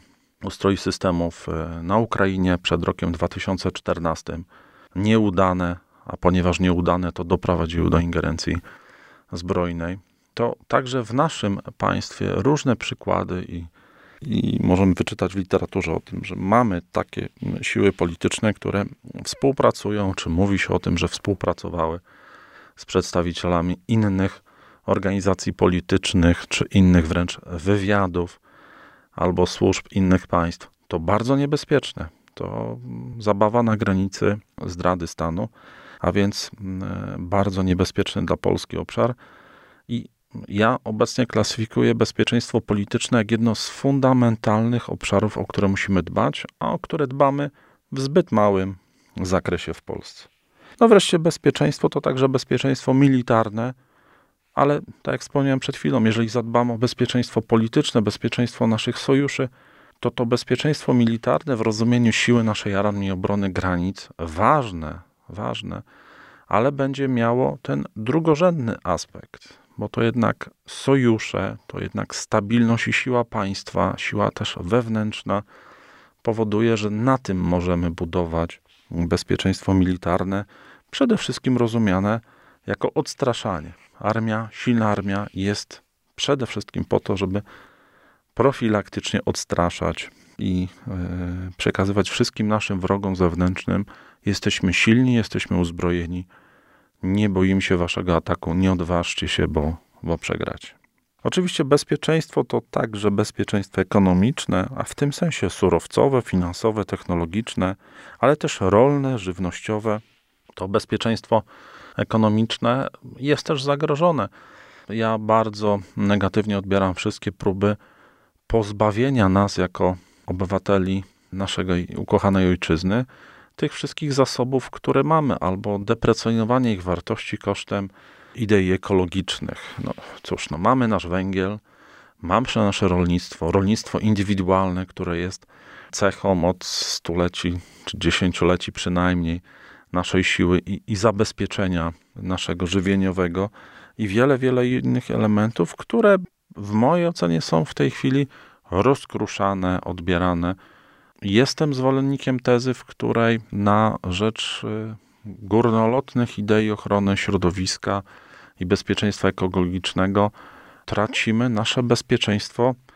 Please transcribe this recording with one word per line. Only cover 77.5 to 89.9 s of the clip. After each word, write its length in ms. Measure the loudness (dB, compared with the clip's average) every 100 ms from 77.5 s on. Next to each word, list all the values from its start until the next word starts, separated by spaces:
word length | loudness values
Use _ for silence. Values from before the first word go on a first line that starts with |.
| 2 2 0 0
budować 720 | -2 -4 -2 -2 -2 -4 -6 _ _ -8
bezpieczeństwo 840 | -4 0 -2 0 0 0 -2 2
militarne, 720 | 2 2 0 -2 -2 -2 -6 -8 -16 -20 -20 _
przede 260 | -2 2 2
wszystkim 400 | -2 -4 0 2
rozumiane 640 | 2 2 2 2 0 -2 -6 _ _ _ -8
jako 280 | -4 -2
odstraszanie. 760 | -2 -4 -4 -4 -2 -4 -6 -8 -16 _ -8
Armia, 480 | -4 -2 -2 -4 -6
silna 360 | -6 0 2 2
armia 380 | 0 -2 -4 -6
jest 480 | -4 -2 -4 -6 -18 _ _ _ -6
przede 300 | -2 -2 -2
wszystkim 380 | -6 -8 -6
po 160 | 0 0
to, 160 | 0 -2
żeby 260 | -2 -4 -6 -16 -20 _ _ _ _ _ _
profilaktycznie 920 | 0 2 2 0 0 -2 -8 -4 -2
odstraszać 840 | -2 -4 -2 0 0 0 -4